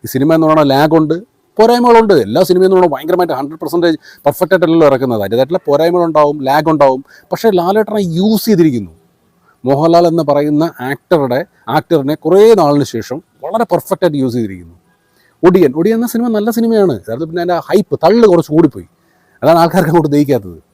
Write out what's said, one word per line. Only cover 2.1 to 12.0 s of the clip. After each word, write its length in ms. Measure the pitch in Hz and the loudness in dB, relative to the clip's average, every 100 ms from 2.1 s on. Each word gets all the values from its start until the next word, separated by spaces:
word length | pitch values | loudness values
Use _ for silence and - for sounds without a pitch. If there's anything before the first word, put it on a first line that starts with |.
| 170 101 | 0 2
എല്ലാ 140 | 135 185 | -2 0
സിനിമയും 200 | 180 190 | 2 2
എന്ന് 80 | 185 | 2
പറയുന്നത് 160 | 175 135 | 0 -2
ഭയങ്കരമായിട്ട് 400 | 156 180 170 135 | -4 -4 -2 -4
ഹൺഡ്രഡ് 220 | 139 160 | -8 -10
പെർസെൻറ്റേജ് 340 | 156 170 170 156 - - | -6 -2 -2 -2 -10 -4
പെർഫെക്റ്റ് 300 | 143 - 180 | -4 -2 -2
ആയിട്ടല്ലല്ലോ 320 | 185 165 165 151 | 0 2 4 4
ഇറക്കുന്നത്, 320 | 131 131 113 | 2 -2 -4
അതിൻ്റെതായിട്ടുള്ള 360 | 98 117 135 175 - | -4 -2 -2 -4 -2
പോരായ്മകൾ 360 | 143 165 180 170 | 0 0 0 0
ഉണ്ടാവും, 280 | 156 147 147 131 | 2 0 0 -2
ലാഗ് 200 | 147 156 | 0 0
ഉണ്ടാവും. 260 | 156 139 131 - - _ | 2 2 0 -8 -20 _
പക്ഷേ 180 | 175 226 185 | -2 0 0
ലാലേട്ടനെ 420 | 170 214 214 214 185 165 | 0 -2 -2 -4 -4 -2
യൂസ് 260 | 208 214 - | 0 0 0
ചെയ്തിരിക്കുന്നു. 440 | 196 160 120 92 80 _ _ _ _ _ _ 123 | 2 2 0 -8 _ _ _ _ _ _ _ -4
മോഹൻലാൽ 360 | 139 165 170 175 | 0 2 2 2
എന്ന് 140 | 170 147 | 0 0
പറയുന്ന 340 | 143 151 147 165 - 127 | 0 0 -2 -2 -6 -10
ആക്ടറുടെ, 520 | 143 _ 170 135 123 175 _ - 147 | -10 _ -2 0 -4 -6 _ -4 -4
ആക്ടറിനെ 380 | - 160 | -2 -2